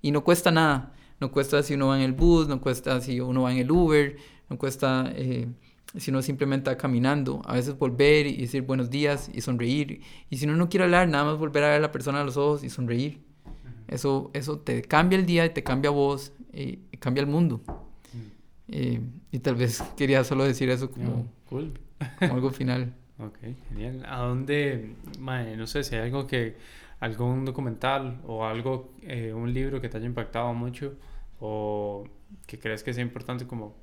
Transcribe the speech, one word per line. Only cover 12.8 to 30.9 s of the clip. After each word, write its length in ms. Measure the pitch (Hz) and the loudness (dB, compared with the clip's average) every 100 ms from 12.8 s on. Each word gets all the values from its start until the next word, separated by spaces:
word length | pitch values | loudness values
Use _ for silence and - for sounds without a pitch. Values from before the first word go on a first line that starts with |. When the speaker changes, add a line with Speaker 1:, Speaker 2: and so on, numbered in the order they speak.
| 123 120 143 147 - - - | -2 0 -2 -6 -20 -20 -18
Speaker 2:
Ujú. 80 | - - - - | -16 -14 -16 -10
Speaker 1:
Eso, 420 | - 139 135 - | -4 0 0 -2
eso 260 | 147 135 151 | -6 -6 -6
te 220 | - 123 | -2 -4
cambia 360 | - 151 175 190 | 2 4 6 4
el 60 | 180 | 4
día 200 | 170 165 | 4 4
y 40 | |
te 120 | 165 | 2
cambia 260 | 143 131 143 | 0 2 2
a 40 | |
vos, 380 | 143 139 139 139 - - | 4 2 0 -8 -16 -16
eh, 260 | - 135 127 - | -10 -8 -10 -14
y 60 | - | -6
cambia 240 | 131 127 | -2 0
el 60 | 143 | 2
mundo. 340 | 151 170 113 - | 4 4 2 -6
Speaker 2:
Ujú. 100 | - - - - 120 107 101 - - - | -12 -12 -18 -16 -16 -14 -20 -20 -20 -10
Speaker 1:
Eh, 320 | 175 123 117 120 123 - | -4 -2 -2 -4 -10 -8
y 80 | 131 | -4
tal 160 | 143 120 | -2 0
vez 280 | 120 117 - - | 0 -2 -8 -2
quería 260 | 139 135 | 2 4
solo 220 | 127 131 139 | 4 2 2
decir 240 | 123 131 | 2 0
eso 200 | 127 131 | 0 -2
como, 140 | - 120 | -6 -4
Speaker 2:
No, 160 | 120 120 - - | -4 -6 -12 -10
cool. 240 | 127 156 - - - 127 - | -8 -8 -10 -14 -12 -12 0
Speaker 1:
como 160 | 180 | 2
algo 160 | 127 131 | 2 0
final. 460 | 131 127 127 123 123 | 0 -2 0 -2 -8
Speaker 2:
<laughs> 40 | - - | -20 -14
Ok, 180 | 110 - 110 127 - | -14 -12 -14 -12 -10
genial. 380 | 104 113 131 131 | -8 -8 -10 -10
¿A 120 | 127 | -4
dónde, 760 | 123 123 135 147 143 123 110 117 - - | -2 -2 0 0 0 -2 -8 -14 -14 -12
mae, 380 | 131 127 113 110 | -6 -4 -4 -6
no 100 | 113 | -4
sé, 160 | 147 | -4
si 100 | 135 | -2
hay 100 | 117 | -4
algo 220 | 117 135 131 | -2 -4 -2
que, 300 | 127 113 - - - - - | -2 -2 -6 -20 -20 -20 -8
algún 420 | 117 104 120 131 | -8 -2 -2 0
documental 760 | 135 131 131 110 131 135 131 123 - | -2 -4 -6 -2 -2 -2 -4 -10 -10
o 200 | 113 110 | -6 -4
algo, 480 | 113 123 131 127 - | -4 -4 -6 -8 -20
eh, 320 | 190 123 113 | -12 -8 -6
un 200 | 113 120 | -4 -2
libro 280 | 123 131 131 | -2 -2 -4
que 80 | 120 | -6
te 80 | 110 | -6
haya 80 | 120 | -6
impactado 480 | 120 113 117 120 | -6 -4 -4 -2
mucho 400 | 117 120 123 139 | -2 -6 -6 -10